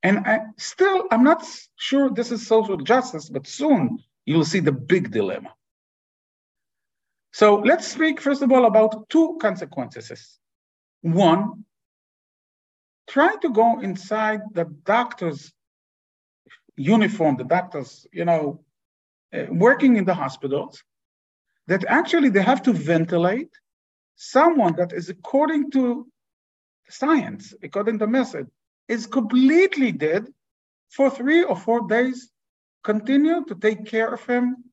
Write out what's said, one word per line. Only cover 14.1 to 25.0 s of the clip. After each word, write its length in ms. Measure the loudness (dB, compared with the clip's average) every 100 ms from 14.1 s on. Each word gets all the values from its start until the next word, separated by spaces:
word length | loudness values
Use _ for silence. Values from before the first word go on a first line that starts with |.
| -4 -2 -4 -8
the 120 | -6 -8 -8
doctor's 680 | -2 0 0 -6 -8 -8 -16 _ _ _ _ _ _ _ _ _ _ _ _ -8
uniform, 600 | 2 2 2 0 0 0
the 80 |
doctors, 640 | 0 -2 -2 -10 -14 -20 _
you 120 | -6
know, 360 | 0 0 0 -8 _ _ _ _ _ _ _
uh, 120 | -10 -6
working 460 | 2 4 4 4 4
in 80 |
the 100 | 2
hospitals, 680 | -2 -4 -8 -6 -6 -6 -16 _ _ _ _ _ _ _ _ -4
that 180 | -4 0
actually 400 | 0 0 2 2
they 140 | 2
have 200 | 2 0
to 100 | 0
ventilate 800 | -2 0 0 0 0 0 -2 -8 _ _ _ _ _ _
someone 640 | _ -2 2 4 4 0 0
that 160 | -4
is, 160 | -6